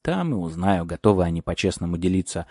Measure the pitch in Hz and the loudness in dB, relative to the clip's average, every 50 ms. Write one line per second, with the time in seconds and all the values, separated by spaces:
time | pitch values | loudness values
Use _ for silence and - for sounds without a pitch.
0 | - - 180 190 175 165 127 95 85 82 80 85 90 98 95 87 85 82 85 - | -4 -4 -2 -2 -2 -2 -2 -2 -2 -4 -4 0 2 2 2 2 0 -4 -6 2
1 | - 107 101 92 87 85 85 82 - 85 85 - - 92 - - 87 85 87 82 | 4 4 4 4 2 2 0 -2 -2 -4 -4 0 0 0 0 -2 -4 -4 -2 0
2 | 87 92 92 95 90 - - 87 82 - | 0 2 2 2 0 -2 -6 -8 -10 -10